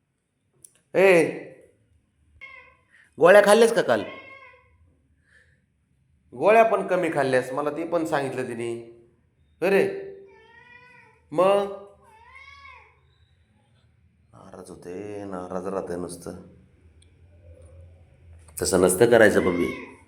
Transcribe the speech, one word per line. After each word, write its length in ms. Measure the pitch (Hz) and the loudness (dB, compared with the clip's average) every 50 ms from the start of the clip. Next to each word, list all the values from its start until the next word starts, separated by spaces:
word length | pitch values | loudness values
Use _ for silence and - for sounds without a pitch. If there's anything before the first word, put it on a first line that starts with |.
| _ _ _ _ _ _ _ _ _ _ _ _ - - _ _ _ _ - | _ _ _ _ _ _ _ _ _ _ _ _ -20 -20 _ _ _ _ 0
ए, 280 | 165 185 196 180 165 151 - - - - - - - - _ _ _ _ _ _ _ _ _ _ _ _ _ _ _ - - - - - _ _ _ _ _ _ _ _ _ _ - | 2 4 4 4 4 2 0 -4 -10 -16 -18 -20 -20 -20 _ _ _ _ _ _ _ _ _ _ _ _ _ _ _ -20 -20 -20 -20 -20 _ _ _ _ _ _ _ _ _ _ 2
गोळ्या 240 | 143 175 196 208 196 | 6 8 8 8 8
खाल्ल्यास 280 | 202 208 226 233 220 | 6 6 4 4 4
का 100 | 226 180 | 2 0
काल? 200 | 156 - 120 104 - - - - - - - - - - - _ _ _ _ _ _ _ _ _ _ _ _ _ _ _ _ _ _ _ _ _ _ _ _ _ _ _ _ _ _ _ _ _ _ _ 117 | 0 0 -2 -2 -4 -8 -14 -18 -20 -20 -20 -20 -20 -20 -20 _ _ _ _ _ _ _ _ _ _ _ _ _ _ _ _ _ _ _ _ _ _ _ _ _ _ _ _ _ _ _ _ _ _ _ -10
गोळ्या 300 | 120 151 196 220 226 220 | -2 0 4 4 4 4
पण 220 | - 202 196 190 | 4 0 -2 -2
कमी 240 | - 180 175 165 160 151 | -2 -2 -2 -2 -2 -2
खाल्ल्यास, 380 | 147 135 131 127 127 127 127 | -2 0 0 0 0 -2 -2
मला 180 | 131 143 147 151 | -6 -6 -6 -6
ते 160 | 147 160 170 | -6 -6 -6
पण 180 | 165 170 170 156 | -4 -4 -4 -4
सांगितलं 440 | - 156 143 139 127 120 123 131 123 | -2 -4 -4 -4 -4 -6 -8 -8 -8
तिने. 240 | 117 113 120 117 117 117 - - - - _ _ _ _ _ _ _ _ _ _ _ _ | -8 -10 -10 -10 -10 -12 -14 -18 -20 -20 _ _ _ _ _ _ _ _ _ _ _ _
अरे, 200 | 160 190 196 190 - - - - - - - - - - - - - _ _ - - - - - - - _ _ _ _ _ _ _ _ | -2 0 2 2 0 0 -4 -8 -14 -16 -18 -20 -20 -20 -20 -20 -20 _ _ -20 -20 -20 -20 -20 -20 -20 _ _ _ _ _ _ _ _
मग? 400 | 147 160 180 190 202 202 202 196 - - - - - _ _ _ - - - - - - 1077 1077 1077 1077 1077 1077 - - - _ _ _ _ _ _ _ _ _ _ _ _ _ _ _ _ _ _ _ _ _ _ _ _ _ _ _ _ _ _ | -2 0 2 2 2 0 -2 -4 -10 -14 -18 -20 -20 _ _ _ -20 -20 -20 -20 -20 -20 -20 -20 -20 -20 -20 -20 -20 -20 -20 _ _ _ _ _ _ _ _ _ _ _ _ _ _ _ _ _ _ _ _ _ _ _ _ _ _ _ _ _ _
नाराज 360 | - 95 95 95 95 90 - | -20 -20 -20 -20 -20 -20 -20
होते, 540 | 87 - - 87 90 95 104 104 104 104 101 | -20 -18 -16 -16 -14 -14 -14 -12 -12 -12 -12
नाराज 420 | 98 95 90 90 90 92 92 90 | -12 -12 -12 -10 -10 -10 -8 -8
राहते 300 | 98 95 95 85 - 87 | -6 -6 -6 -6 -6 -8
नुसतं. 360 | 87 87 85 85 - - 90 92 - - - - - _ _ _ _ _ _ _ _ _ _ _ _ _ _ _ _ _ - - - - - - - - - - - - _ _ _ - - - - - - - - | -8 -8 -10 -12 -14 -14 -16 -16 -16 -18 -20 -20 -20 _ _ _ _ _ _ _ _ _ _ _ _ _ _ _ _ _ -20 -20 -20 -20 -20 -20 -20 -20 -20 -20 -20 -20 _ _ _ -20 -20 -20 -20 -20 -20 -10 -8
तसं 180 | 90 87 92 90 | -4 -2 2 2
नसतं 300 | 92 90 - - 120 117 | 2 2 4 2 4 4
करायचं 340 | 120 113 110 101 90 98 85 | 6 6 6 6 4 2 0
बबी. 420 | 92 87 87 82 - - - - - - - _ | 0 -2 -2 -4 -4 -6 -10 -16 -18 -20 -20 _